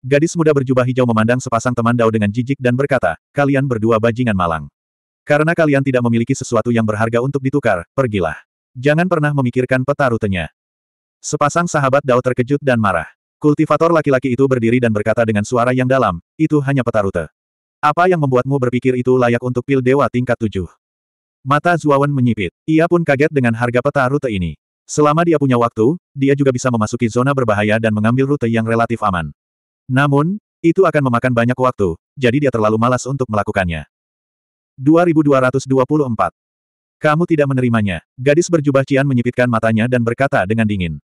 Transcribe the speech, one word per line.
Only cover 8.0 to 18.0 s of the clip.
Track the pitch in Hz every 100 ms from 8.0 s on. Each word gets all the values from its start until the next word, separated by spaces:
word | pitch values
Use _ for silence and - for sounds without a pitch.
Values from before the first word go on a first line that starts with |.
| 131 104 80 78 _ _ _
Jangan | 123 135 151 185
pernah | 170 147
memikirkan | 143 127 127 127 131 131
peta | 143 135
rutenya." | 113 104 92 78 _ _ _ _ _ _ _
Sepasang | - 151 147 170
sahabat | 175 156 135 139
Dao | 139 123
terkejut | 127 123 123 143
dan | 143 120
marah. | 104 87 78 _ _ _
Kultivator | 151 147 156 151 165
laki-laki | 165 143 131 135
itu | 120 135
berdiri | 131 113 123
dan | 120
berkata | 107 110 107
dengan | 113 104
suara | 107 123 117
yang | 127 127
dalam, | 131 110 87 _ -
"Itu | 156 147
hanya | 135 139
peta | 120 110
rute. | 98 90 78 _ _ _ _ _
Apa | 147 156